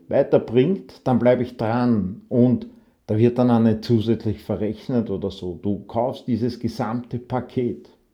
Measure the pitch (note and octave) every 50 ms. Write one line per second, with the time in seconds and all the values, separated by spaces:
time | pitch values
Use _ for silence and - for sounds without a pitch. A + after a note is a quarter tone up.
0 | _ - - B2+ C#3 - D#3+ B2+ - - A2 B2 C3+ E3+ F#3+ - - - - -
1 | _ C3+ B2 A2 A#2+ B2 B2 A#2+ A#2+ - - - A#2+ G#2+ A2+ B2 B2 B2 A#2 G#2
2 | F#2 F#2 G2+ - - _ - A#2+ A#2+ B2+ A#2 G#2+ - - - - _ _ _ _
3 | _ - G#2+ G#2+ A#2 A#2+ A#2+ - B2 B2 A#2+ A2+ A2+ A#2 G#2+ G#2+ - - A#2+ A2+
4 | G#2 A2+ A2+ A2 - G#2+ G#2 - - - G#2+ F2 G#2+ G#2 G#2+ - - - C3+ A#2+
5 | G#2 - G2 F2+ G2+ G2 F#2 - F#2 F2+ F2 D#2+ - G2+ G2+ F#2 G2+ - - A#2
6 | A#2+ C3+ C#3 - - - A#2+ G#2 A#2+ B2 - - - A2+ - - A#2 G#2 A#2 B2
7 | A#2+ - - A#2+ - - C3 B2 A#2+ - - C3 B2 A#2 F#2+ - - - _ _
8 | _ _